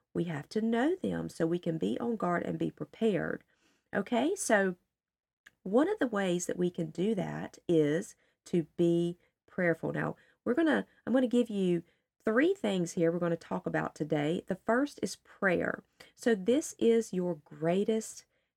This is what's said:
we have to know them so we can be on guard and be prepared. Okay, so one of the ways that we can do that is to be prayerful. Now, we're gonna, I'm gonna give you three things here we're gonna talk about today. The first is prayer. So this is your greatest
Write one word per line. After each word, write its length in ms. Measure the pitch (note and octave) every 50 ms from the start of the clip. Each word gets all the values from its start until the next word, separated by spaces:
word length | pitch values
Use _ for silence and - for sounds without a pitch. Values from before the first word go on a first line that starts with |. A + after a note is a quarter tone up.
| _ _ -
we 120 | F3 E3+
have 220 | F3 D#3+ C#3 D3+ -
to 120 | - A3
know 340 | G#3+ A3+ A3+ A#3 B3+ D#4 F#4 F#4+
them 260 | - - F3 E3 E3 E3
so 160 | - - F3
we 140 | E3 E3+ F3
can 180 | - F3+ D#3+ D#3+
be 200 | F3+ G3 A#3+ -
on 180 | - A#3 A#3 G#3+
guard 260 | - F3 F3 E3+ -
and 140 | - E3+ E3
be 140 | E3+ D#3+
prepared. 720 | - - D3+ - - - A3+ A3+ G3 D#3 D#2 D#2 - - _ _ _ _ _ _ _ _ _ _ -
Okay, 420 | - G3 - A#3+ A3+ B3+ D#4 G4+ -
so 380 | - - A#3 G3+ G3 F#3+ F3+ - _ _ _ _ _ _ _ _ _ _ _ _ - - _ _ -
one 260 | F#3+ G3 A#3+ D4+ F#4
of 100 | G#4+ G#4+
the 80 | D4 B3
ways 380 | A3 G3+ G3 F#3 F3 F3+ -
that 120 | - - -
we 120 | F3+ F3+
can 220 | F3 - E3+ D#3
do 220 | D#3+ - F3+ G#3+ A3+
that 420 | F#3+ E3 D#3 D3 D3+ F3 - - - - -
is 480 | F3 D#3+ D3+ D3 D3+ E3+ G#3+ - - _ _ _ _ _ -
to 200 | - - F3 D#3 - _ -
be 400 | F3 E3+ E3+ E3+ E3+ F3 F3 - _ _ _ _ _ _
prayerful. 420 | - - F3+ E3+ E3 - - D3+
Now, 240 | D3+ D#3 D3+ D#3 D#3+ - _ _ _ _ -
we're 80 | - A#3+
gonna, 320 | C#4+ E4 D#4 C4 G3+ G3 - _ _ -
I'm 80 | - A3
gonna 140 | C4+ B3+ A3+
give 220 | A#3 A#3+ A#3+ A3+
you 340 | G#3 G3+ F#3+ F3+ F3 E3+ - _ _ _ _ _ _ _ -
three 300 | A3 A3 A#3 D4 F4 G4
things 400 | - - G#3+ G3 F#3 E3+ E3+ -
here 180 | - E3 E3
we're 80 | E3+ F3
gonna 160 | F3 E3+ E3+
talk 300 | E3+ - - F#3+ F3+ -
about 280 | F3 E3 D#3 D#3 - -
today. 500 | - D#3+ D3+ E3 D3 C#3+ D3+ E3+ F#3+ - -
The 100 | F3+ - _
first 340 | - A3+ B3 C#4+ C#4+ - - -
is 140 | G3 - -
prayer. 640 | _ - - - - F#3+ F3 E3+ - - - - - _ _ - - - _
So 180 | - - B3 A3+
this 380 | G3 F3+ G3+ A#3+ D4 E4 - - -
is 320 | A3+ A3+ A3+ A3+ A3 -
your 280 | - F#3 F3+ F3 F3 D3+ -
greatest 800 | - D3+ D3 D#3 E3 F3 F#3+ G#3 - A3 A3 A3 - - - - _ _ _ _ _ _